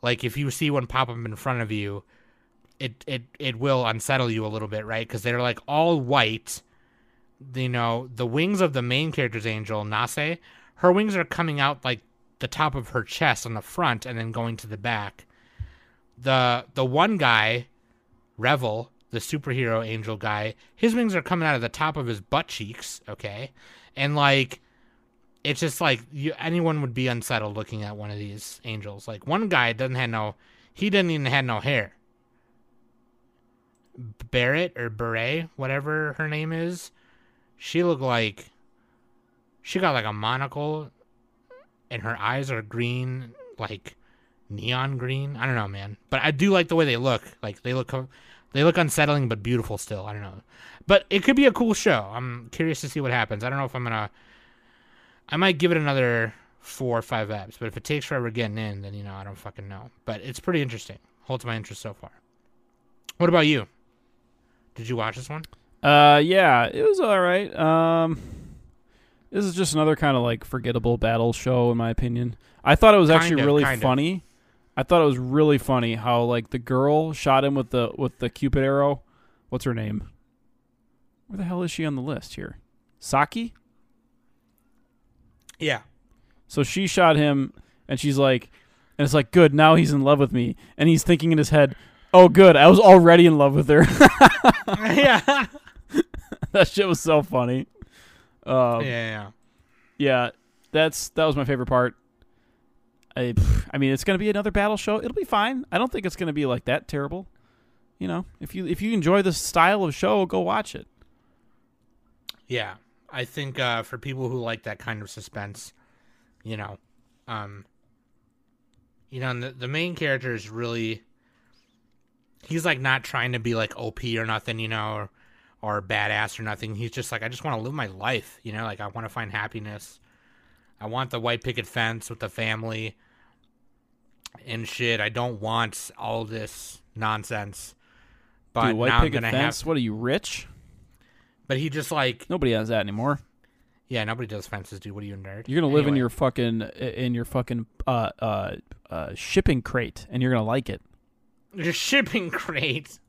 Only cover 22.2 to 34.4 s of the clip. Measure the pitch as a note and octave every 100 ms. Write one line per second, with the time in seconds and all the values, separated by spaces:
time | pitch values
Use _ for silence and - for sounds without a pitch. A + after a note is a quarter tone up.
22.2 | F#2+ C#3+ D#3+ - G#2 A#2 - - - G#2
23.2 | G#2 G2+ C3+ _ - - - - C#3 D3
24.2 | C#3+ C#3 C3 - _ _ _ _ _ _
25.2 | _ _ C#3+ C#3+ E3 - E3 B2 A#2 D3
26.2 | C#3+ D#3 E3 E3+ E3 D#3 C#3 A#2+ B2+ A#2+
27.2 | G#2+ A#2+ G#2+ G#2 G#2+ A2 G#2 G#2 G#2 G#2
28.2 | G#2 G#2 - - A#2+ A2 G#2 G2+ - G#2+
29.2 | - F3 A3 E3+ A#2+ A2+ C3 C3 B2 A2+
30.2 | G#2+ - _ _ _ - G3+ G3+ F3+ D#3+
31.2 | C3+ C#3 C3 A2 B2 C#3 G#2 _ _ _
32.2 | _ _ _ _ _ _ _ _ _ _
33.2 | _ _ _ _ _ _ _ - A#2+ G#2
34.2 | A2+ B2+